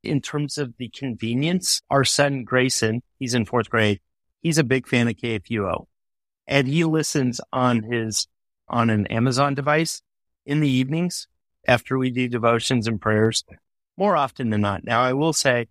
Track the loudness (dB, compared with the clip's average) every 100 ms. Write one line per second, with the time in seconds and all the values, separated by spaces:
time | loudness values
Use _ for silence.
0 | -2 -4 -4 -6 -6 -6 -8 -8 -14 -10
1 | -10 -6 -4 -2 0 -2 -2 -4 _ 0
2 | 2 2 0 0 -2 2 2 0 0 -2
3 | -6 _ -2 -2 0 -2 0 2 2 0
4 | _ _ _ _ 0 2 2 0 2 0
5 | 0 -2 -4 -4 -4 -4 -2 -4 -8 _
6 | _ _ _ _ -2 0 2 2 2 2
7 | 0 0 0 -2 -6 0 2 2 0 -4
8 | -2 -4 -6 _ _ _ _ 0 2 2
9 | 0 0 0 2 0 0 0 0 0 -6
10 | _ _ _ _ -4 0 2 2 0 -2
11 | -2 -6 -14 _ _ _ 0 0 2 -2
12 | -2 -2 -2 0 2 2 0 0 0 -2
13 | 0 2 2 0 -8 -20 _ _ _ -2
14 | 0 2 0 -2 -2 0 0 -2 -2 0
15 | 2 2 0 2 2 2 0